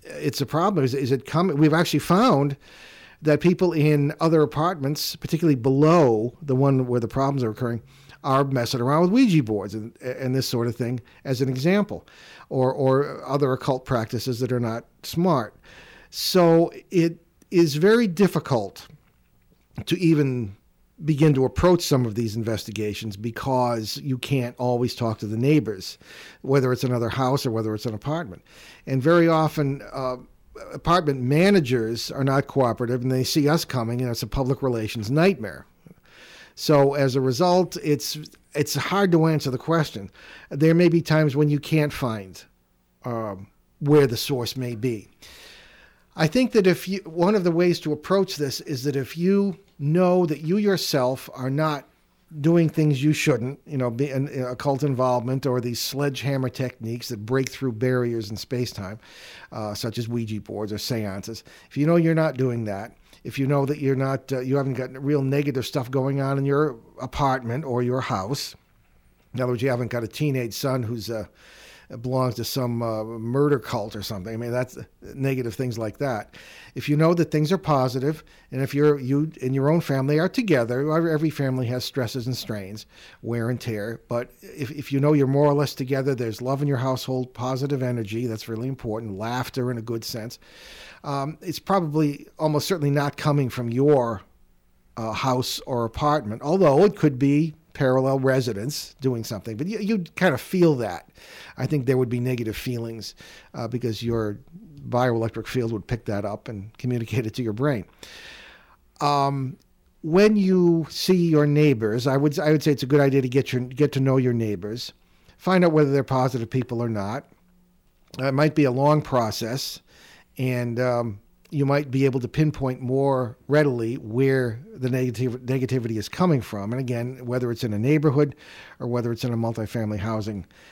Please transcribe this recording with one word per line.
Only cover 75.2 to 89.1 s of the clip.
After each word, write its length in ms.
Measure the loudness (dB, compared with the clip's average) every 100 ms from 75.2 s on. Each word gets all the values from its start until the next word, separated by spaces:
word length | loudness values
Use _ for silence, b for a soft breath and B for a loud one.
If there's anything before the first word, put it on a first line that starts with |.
| -2 -2 -4
things 240 | -4 -6 -4
like 200 | -6 -4
that. 380 | -4 -4 -8 B B B B
If 140 | -8 0
you 80 |
know 180 | 2 4
that 180 | 4 2
things 200 | 2 0
are 60 | 0
positive, 640 | 2 2 2 0 -2 -4 -12 b b
and 120 | -6
if 120 | -2
you're, 240 | 2 4 2
you 320 | 0 0 0 -4
and 120 | -2
your 160 | 0 2
own 120 | 2
family 360 | 0 -2 2 2
are 120 | 0
together, 600 | -2 2 2 2 0 0
every, 220 | 0 0
every 180 | 0 0
family 360 | -2 -2 -2
has 180 | -2 -4
stresses 440 | -4 -4 -4 -4 -6
and 100 | -8
strains, 480 | -6 -8 -8 -14 -18 B B B
wear 260 | -6 -4 -4
and 100 | -4
tear. 400 | -6 -6 -6 -10 -6
But 240 | -6 -6 -14
if, 300 | -18 -10 -10
if 220 | -8 -4
you 80 | 0
know 100 | 4
you're 160 | 4 4
more 200 | 4 4
or 60 |
less 220 | 4 0
together, 400 | -4 -4 -2 -2
there's 260 | -2 -4 -4
love 200 | -4 -2
in 60 | 0
your 80 | 0
household, 560 | -2 -4 -4 -4 -6
positive 500 | -6 -4 -4 -2 -2
energy, 420 | -2 -4 -4 -4
that's 220 | -4 -6 -8
really 220 | -6 -6
important, 480 | -8 -8 -8 -8